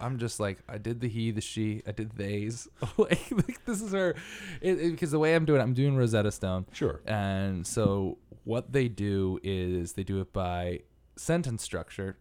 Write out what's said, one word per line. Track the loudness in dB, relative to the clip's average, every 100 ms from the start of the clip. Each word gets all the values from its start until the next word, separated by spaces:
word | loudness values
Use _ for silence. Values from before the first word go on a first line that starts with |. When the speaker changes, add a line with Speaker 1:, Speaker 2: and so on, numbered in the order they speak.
Speaker 1:
I'm | -4 -2
just | -4 -2
like, | -4 -4 -10
I | -8
did | -6 -4
the | -4
he, | -2 -2
the | -2
she, | -4 -2 -2 -2 -6
I |
did | -8 -8
theys. | -6 -4 -4 -4 -8 -12 -8
<laughs> | -2 2
Like, | 4 2 0
like, | 0 0 -2
this | -4 -4
is | -2
where, | 0 0 0 -8 -14 -12 -4
it, | 0 0
it, | 0 0
'cause | 0
the | 4
way | 6
I'm | 6
doing | 6 6
it, |
I'm | 6
doing | 4 4 4
Rosetta | 6 4 4
Stone. | 0 -2 -2 -4
Speaker 2:
Sure. | -2 -2 -2 -2
Speaker 1:
And | 0 0 0 0 -2 -2
so | 2 2 2 0 -4 -12 -10
what | -4 -4 0
they | 2 2
do | 0 0 2 2 0
is | -2 -2 0 -2 -2
they | -4
do | -2 -2
it | -2
by | -2 -2 -2 -4 -6 -10 _ _ -8
sentence | -2 0 0 -4
structure, | -6 -8 -8 -8 -8 -8